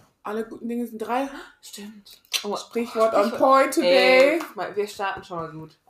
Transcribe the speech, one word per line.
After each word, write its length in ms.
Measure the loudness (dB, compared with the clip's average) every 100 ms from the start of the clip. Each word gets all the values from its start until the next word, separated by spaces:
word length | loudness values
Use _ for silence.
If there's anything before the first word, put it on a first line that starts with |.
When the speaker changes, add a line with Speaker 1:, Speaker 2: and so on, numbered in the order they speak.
| _ _
Speaker 1:
Alle 220 | -10 -8 -8
guten 220 | -12 -8
Dinge 180 | -8 -8
sind 120 | -10
drei. 300 | -6 -4 -6 -10 -20 _
Speaker 2:
Stimmt. 600 | -20 -18 -18 -20 _ -20 _ -8
Oh, 120 | -6 -10
Speaker 1:
Sprichwort 580 | -8 -6 -6 0 2
on 140 | 2 0
Speaker 2:
Sprichwort. 120 | 2 4 6
Speaker 1:
point 120 | 4
today. 600 | 2 4 6 6 6 6 2
Speaker 2:
Ey, 20 | -4
mal, 200 | -10 -8 -6
wir 100 | -6
starten 380 | -6 -8 -8
schon 140 | -10 -10
mal 120 | -10
gut. 260 | -14 -18 _